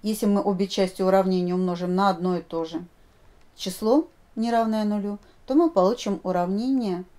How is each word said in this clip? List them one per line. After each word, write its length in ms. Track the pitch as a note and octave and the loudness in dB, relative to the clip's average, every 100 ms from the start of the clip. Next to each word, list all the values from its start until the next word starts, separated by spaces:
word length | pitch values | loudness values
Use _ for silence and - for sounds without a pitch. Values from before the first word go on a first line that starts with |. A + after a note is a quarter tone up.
Если 240 | G#3+ G#3+ G#3 | -4 -2 2
мы 160 | G3+ | 2
обе 260 | G3+ F#3 G3 | 0 -2 -2
части 360 | - F#3+ - | 0 -2 0
уравнения 500 | F#3+ F#3+ F#3+ F#3 F3 | 2 4 4 0 0
умножим 400 | F3+ F#3 E3+ F3+ | -2 -2 -2 -2
на 160 | F#3 G3 | 2 2
одно 280 | F3 F3+ F3 | 2 -2 -4
и 40 | |
то 240 | E3 E3 D#3+ | -4 -8 -6
же 180 | E3 F3 _ _ _ - _ - - | -8 -12 _ _ _ -20 _ -20 -10
число, 520 | F#3+ F3+ G#3+ C#4 E4 _ _ - | -10 -4 2 2 2 _ _ -4
неравное 480 | A3+ A#3 A3+ A3 | 0 0 0 0
нулю, 360 | G#3 G#3 G3+ G#3 - _ - | 0 -2 -4 -8 -14 _ 0
то 80 | |
мы 160 | C4+ E4 | 2 4
получим 500 | G3+ F#3 A#3+ A3 G3 | 4 2 2 -4 -4
уравнение 800 | F3+ F3+ F3+ G3+ B3 C4+ G#3+ F3+ F3+ | -2 -2 -2 -2 0 0 0 -4 -8